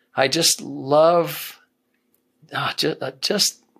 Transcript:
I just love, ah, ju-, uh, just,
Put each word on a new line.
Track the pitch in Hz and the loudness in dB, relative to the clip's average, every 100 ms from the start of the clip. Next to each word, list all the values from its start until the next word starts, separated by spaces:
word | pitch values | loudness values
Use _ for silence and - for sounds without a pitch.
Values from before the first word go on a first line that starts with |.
| _ | _
I | - 135 | -2 0
just | 156 165 - | 2 0 0
love, | 143 143 135 147 160 175 156 151 - - _ _ _ _ _ _ _ _ - | -6 -8 2 4 6 4 0 -6 -12 -16 _ _ _ _ _ _ _ _ -12
ah, | - 143 - | -6 -6 -2
ju-, | 151 - | -4 -4
uh, | 131 - | -8 -6
just, | - 196 - - _ | -2 0 0 -2 _